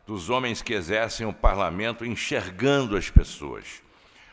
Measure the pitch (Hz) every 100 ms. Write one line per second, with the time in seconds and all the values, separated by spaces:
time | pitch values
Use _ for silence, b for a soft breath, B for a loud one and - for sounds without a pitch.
0 | - 104 85 127 123 107 - 107 85 110
1 | 110 - 110 92 113 98 87 90 113 113
2 | 120 98 - 139 95 90 131 143 120 98
3 | - - 73 - 71 55 - - - B
4 | B B B